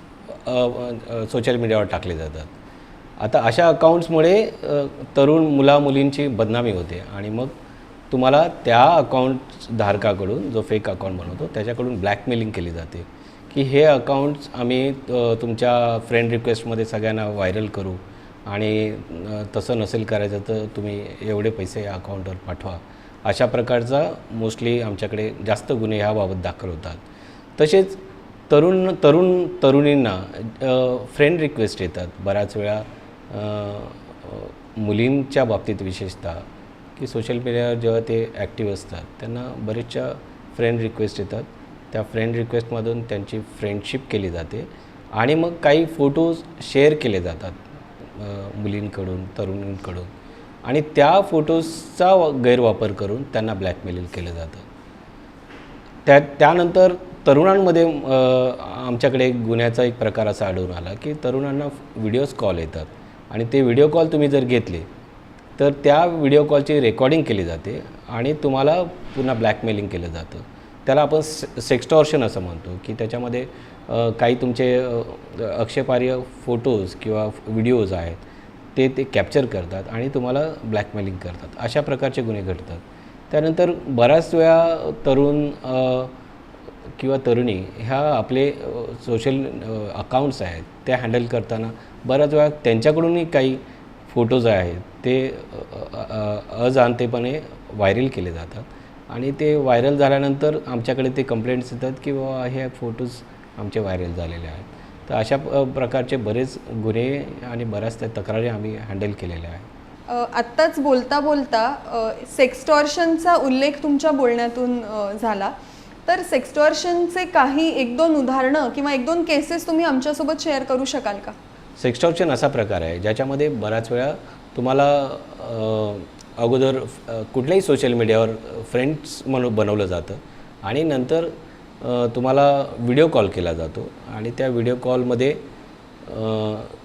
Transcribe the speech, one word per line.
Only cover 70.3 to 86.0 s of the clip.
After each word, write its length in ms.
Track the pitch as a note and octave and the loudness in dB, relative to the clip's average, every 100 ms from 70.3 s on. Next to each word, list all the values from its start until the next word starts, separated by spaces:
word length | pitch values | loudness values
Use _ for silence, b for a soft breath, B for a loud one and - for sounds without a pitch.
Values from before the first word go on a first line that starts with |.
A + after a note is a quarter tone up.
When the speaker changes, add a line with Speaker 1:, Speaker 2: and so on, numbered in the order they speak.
| - - B B B - | -14 -16 B B B 0
Speaker 1:
त्याला 140 | C3+ | 2
आपण 200 | D3 D#3 | 4 2
से-, 400 | D3+ - - - | 0 -6 -10 -10
सेक्स्टॉर्शन 640 | A#2 E3 - D#3+ D3+ D3 | -2 -2 6 6 6 4
असं 160 | A2+ G2 | 0 -2
म्हणतो 300 | F2+ E2 F2+ F2+ | -8 -10 -12 -12
की 80 | - | -10
त्याच्यामध्ये 540 | G#2+ A2 A#2+ B2 B2 B2+ B B B - | -6 -6 -4 -4 -6 -6 B B B -4
अ, 220 | A#2 A#2 | 0 0
काही 240 | A2 A#2+ | 2 2
तुमचे, 420 | B2 B2+ A#2 B2+ B2+ | 4 0 2 2 2
अ, 240 | B2+ A#2 A2 - - - | 2 -2 -6 -10 -14 -8
आक्षेपार्ह 800 | A2 E2+ G#2+ - C3+ B2 B2+ B2+ | -6 -2 -2 -2 0 2 2 -2
फोटोज 720 | B2+ - - A#2+ B2+ A2+ F#2+ | -6 -10 -2 0 2 0 -2
किंवा 300 | - A2 G#2+ G#2+ G2+ - | -6 -4 -2 -2 -6 -4
व्हिडिओज 460 | A2 A2+ B2+ G2 | 0 2 4 2
आहेत, 240 | F2+ E2+ E2+ B B B - - - | -2 -6 -8 B B B -20 -6 0
ते, 120 | C3 | 2
ते 160 | C3+ | 0
कॅप्चर 420 | C3+ - F#2+ D3 B2+ | 0 0 2 2 0
करतात 380 | G2 F2 F#2+ F#2+ | -2 -6 -8 -8
आणि 180 | A2+ C3 | -6 -4
तुम्हाला 320 | C#3 B2 C3+ D#3 D#3 | -2 -2 -2 -2 -6
ब्लॅकमेलिंग 520 | A2+ G#2+ G#2 G#2+ G2 F#2 | -4 -4 -4 -6 -6 -6
करतात. 320 | F#2 F2 F#2 - | -10 -12 -14 -8
अशा 220 | A#2 D3 | -4 -2
प्रकारचे 420 | D3 B2+ C3 B2+ | -2 -2 -2 -2
गुन्हे 200 | A2+ G#2 | -4 -4
घडतात. 360 | F#2+ F2 E2 E2+ - B B B - | -4 -6 -8 -14 -16 B B B -4
त्यानंतर 400 | D3+ D#3 D#3+ F3 E3+ C#3+ | 0 2 2 2 0 -2
बऱ्याच 480 | B2 A#2+ D#3 E3 | 4 6 6 4
वेळा 560 | E3 D#3+ E3 E3 E3 D#3 D3+ C#3+ | 4 6 6 4 0 -4 -2 2
तरुण, 440 | C3+ C#3+ D3 D3 C#3+ | 4 4 2 -2 -6
अ, 420 | C3 C3 B2+ B2+ | -4 0 0 0